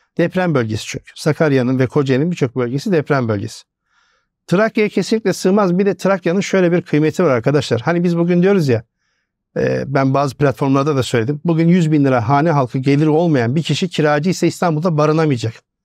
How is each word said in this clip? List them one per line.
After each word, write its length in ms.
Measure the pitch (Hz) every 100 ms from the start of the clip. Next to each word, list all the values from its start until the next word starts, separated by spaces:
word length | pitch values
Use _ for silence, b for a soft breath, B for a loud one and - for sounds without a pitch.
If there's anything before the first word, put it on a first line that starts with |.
| _ -
Deprem 360 | 170 185 180
bölgesi 320 | 139 113 107 -
çünkü. 260 | 135 -
Sakarya'nın 640 | - 160 143 156 135 123 131
ve 80 | 127
Kocaeli'nin 440 | 151 139 127 170
birçok 260 | 175 131 131
bölgesi 360 | 120 139 220
deprem 360 | 160 - 139 113
bölgesi. 360 | 104 107 - - _ _ _ _ _ _ _ -
Trakya'ya 420 | 175 220 226 208
kesinlikle 440 | 208 170 226 190
sığmaz. 460 | - 185 208 190 180
Bir 80 | 202
de 100 | 180
Trakya'nın 440 | 185 190 170 190
şöyle 320 | - 190 175
bir 100 | 170
kıymeti 420 | - 147 156 151
var 60 | 170
arkadaşlar. 500 | 120 139 143 - 117
Hani 240 | 156 175
biz 140 | 175 170
bugün 240 | 170 175
diyoruz 260 | 185 202 143
ya, 140 | 110 - _ _ _ _ _ _ -
e, 280 | 131 131 131
ben 280 | 139 135
bazı 220 | 139 143 -
platformlarda 600 | 143 - 139 139 143 135
da 60 |
söyledim. 380 | 120 120 113 147
Bugün 240 | 170 160 165
yüz 240 | 180 156
bin 120 | 151
lira 240 | 139 127 110
hane 220 | 143 165
halkı 280 | 143 127 139
geliri 300 | 131 143 156
olmayan 480 | 156 175 139 117 156
bir 60 |
kişi 260 | 151 143 185
kiracı 420 | - 151 147 180
ise 160 | 180 170
İstanbul'da 520 | - 180 151 180 151
barınamayacak. 560 | 151 160 156 123 113 - _ _